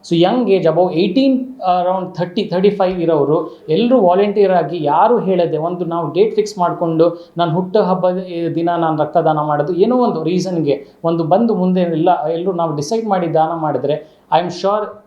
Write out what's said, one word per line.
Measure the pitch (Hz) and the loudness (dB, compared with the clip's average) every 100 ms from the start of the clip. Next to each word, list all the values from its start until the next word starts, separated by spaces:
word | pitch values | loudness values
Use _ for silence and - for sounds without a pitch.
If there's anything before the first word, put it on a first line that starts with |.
| - | -2
So | 170 | 2
ಯಂಗ್ | 175 247 220 | 2 2 2
ಏಜ್ | 190 165 | 2 2
above | 160 180 | 2 0
eighteen, | 156 196 262 269 262 | 2 0 2 2 0
around | - - 185 180 180 185 180 170 | -4 -6 -2 0 0 -2 -6 -6
thirty, | 175 196 190 | -4 -4 -2
thirty-five | 170 196 185 180 185 | 2 2 2 -2 0
ಇರೋರು | 165 160 139 160 165 - - | 0 2 2 0 -2 -12 -2
ಎಲ್ಲರೂ | 160 233 254 | 0 4 4
ವಾಲಂಟಿಯರ್ | 180 180 208 202 196 | 4 2 2 2 2
ಆಗಿ | 185 156 175 | 2 0 -2
ಯಾರು | 147 151 214 233 | 0 2 4 2
ಹೇಳದೆ | 175 185 165 151 | 2 0 0 0
ಒಂದು | 160 180 170 | -4 -4 -4
ನಾವು | 170 160 | -4 -4
ಡೇಟ್ | 165 214 214 | 0 2 2
ಫಿಕ್ಸ್ | 208 - | -4 -2
ಮಾಡ್ಕೊಂಡು | 175 165 170 160 170 - - - | -2 -2 -2 2 2 0 -14 -4
ನಾನು | 170 156 | -2 0
ಹುಟ್ಟು | 185 - | 0 0
ಹಬ್ಬದ | 180 180 180 180 185 170 170 151 | 0 0 0 -2 -6 -6 -4 -2
ದಿನ | 170 170 | -2 0
ನಾನು | 165 156 | 0 0
ರಕ್ತದಾನ | 151 170 156 156 | 0 0 0 0
ಮಾಡೋದು, | 151 147 147 170 | 0 -2 -2 0
ಏನೋ | 214 247 | 2 2
ಒಂದು | 240 160 | 0 0
ರೀಸನ್ಗೆ | 156 180 190 175 143 135 - _ | -2 -2 -2 -2 0 -2 -4 _
ಒಂದು | 165 165 | -4 -2
ಬಂದು | 156 180 233 190 | 2 2 2 0
ಮುಂದೆ | 185 185 | 0 0
ಎಲ್ಲ | 175 160 170 170 151 | 0 0 2 0 0
ಎಲ್ಲರೂ | 170 180 | -2 -4
ನಾವು | 175 165 147 | -2 -2 -4
ಡಿಸೈಡ್ | 147 226 220 | -4 -4 -2
ಮಾಡಿ | 190 170 | -2 0
ದಾನ | 156 160 165 | 0 0 -2
ಮಾಡಿದ್ರೆ | 156 139 139 151 - _ _ 160 | -2 0 0 0 -6 _ _ 0
I | |
am | 175 | 0
sure | 175 190 208 208 - | -4 -2 -2 -4 -12